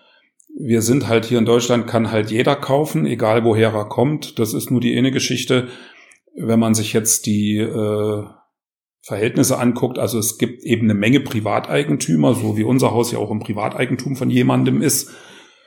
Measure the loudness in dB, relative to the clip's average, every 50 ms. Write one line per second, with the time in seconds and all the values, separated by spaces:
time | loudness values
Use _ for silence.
0 | _ _ _ _ _ _ _ _ _ _ -14 -10 -2 0 0 2 2 2 2 2
1 | 2 2 0 0 2 2 0 2 2 4 2 2 2 2 0 0 0 0 0 0
2 | 0 0 0 -2 -2 0 0 0 2 2 0 0 0 0 0 0 0 0 -2 -2
3 | -2 -2 -2 0 0 2 2 2 2 2 4 4 2 2 2 -2 -4 -4 0 0
4 | 2 2 0 -2 -6 -8 -4 -2 -2 -2 -2 -6 -4 0 0 0 2 2 2 2
5 | 2 2 0 -2 -2 -2 -4 -4 -2 0 0 0 0 -2 -10 -18 -20 -20 -20 -20
6 | -20 _ _ _ _ _ _ -8 -2 2 2 2 4 4 2 0 0 0 0 0
7 | 0 0 -2 -2 0 0 0 0 0 0 0 0 -2 -2 -2 -2 -2 -2 -2 -2
8 | -2 -2 -2 -4 -6 -10 -16 _ _ _ _ _ _ _ _ _ _ _ _ _
9 | _ -10 -4 -2 -2 0 2 2 2 2 2 0 0 0 0 0 -2 -2 -2 -2
10 | -4 -2 -2 -2 -4 -4 -2 -2 -4 -4 -4 -10 -2 0 0 2 2 2 2 2
11 | 2 4 4 2 2 0 -4 -4 -2 -2 -2 -2 -2 -2 -2 -2 0 0 -2 -2
12 | -2 -2 0 2 2 2 2 2 0 -2 -2 0 0 2 2 2 2 2 2 0
13 | 0 0 -2 -4 -4 -4 -4 -6 -6 -6 -6 -4 -4 -6 -4 -4 -4 -4 -4 -4
14 | -4 -6 -6 -4 -2 0 2 2 2 4 2 2 2 2 2 2 2 0 0 -2
15 | -4 -8 -16 -20 -20 -20 -20 -20 -20 -20 _ _ _